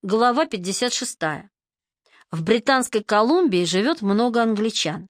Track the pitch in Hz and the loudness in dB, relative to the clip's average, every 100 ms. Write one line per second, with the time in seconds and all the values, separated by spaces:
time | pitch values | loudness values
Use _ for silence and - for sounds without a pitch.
0 | 190 214 240 240 320 208 175 190 247 - | 0 2 2 2 -2 -4 -6 -4 -4 -4
1 | 247 - 160 151 185 _ _ _ _ _ | -8 -6 -6 -6 -12 _ _ _ _ _
2 | _ _ _ 160 165 226 226 269 247 220 | _ _ _ -8 0 0 2 0 2 -4
3 | 208 208 226 330 339 180 175 180 226 330 | 0 2 4 4 2 2 0 0 0 0
4 | 202 202 247 233 226 214 220 - 165 156 | 0 2 2 2 0 0 -2 -2 -4 -6
5 | 185 | -12